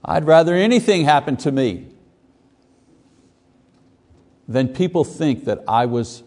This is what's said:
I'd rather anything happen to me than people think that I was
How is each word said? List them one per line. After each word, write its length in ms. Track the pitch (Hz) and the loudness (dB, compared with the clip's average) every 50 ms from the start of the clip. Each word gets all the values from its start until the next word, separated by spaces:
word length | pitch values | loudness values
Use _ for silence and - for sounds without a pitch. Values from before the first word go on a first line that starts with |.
| - | -6
I'd 200 | - 156 165 156 | -2 -4 -2 2
rather 280 | 151 156 160 165 165 175 | 4 4 4 6 4 2
anything 520 | 180 190 220 247 240 - - 202 180 156 | 2 2 2 2 2 2 2 0 2 2
happen 320 | 143 151 143 - - 135 | 2 2 2 2 -2 -6
to 140 | 117 - 151 | -4 -4 -2
me 360 | 135 135 135 117 92 85 65 - - _ _ _ _ _ _ _ _ _ _ _ _ _ _ _ _ _ _ _ _ _ _ _ _ _ _ _ _ _ _ _ _ _ _ _ _ _ _ _ _ _ _ _ _ _ _ _ _ _ _ | -2 0 -2 -2 -2 -6 -12 -18 -20 _ _ _ _ _ _ _ _ _ _ _ _ _ _ _ _ _ _ _ _ _ _ _ _ _ _ _ _ _ _ _ _ _ _ _ _ _ _ _ _ _ _ _ _ _ _ _ _ _ _
than 200 | - 113 131 131 | -4 -2 -2 -2
people 360 | 123 131 - 180 175 180 175 143 | -2 -2 -2 -2 -2 0 0 -2
think 420 | - - - 165 151 127 - - | -2 -2 -4 -2 -2 -2 -2 -4
that 180 | - 104 - - | -6 -6 -6 -4
I 200 | - 107 117 123 | -2 0 0 0
was 340 | 123 117 120 117 - - - - | 0 -2 -4 -4 -6 -12 -20 -20